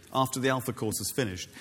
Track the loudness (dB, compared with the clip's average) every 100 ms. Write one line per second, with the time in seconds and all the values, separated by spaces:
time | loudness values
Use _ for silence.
0 | -2 2 2 2 2 2 0 -2 -2 -2
1 | -2 0 0 -2 -10 -14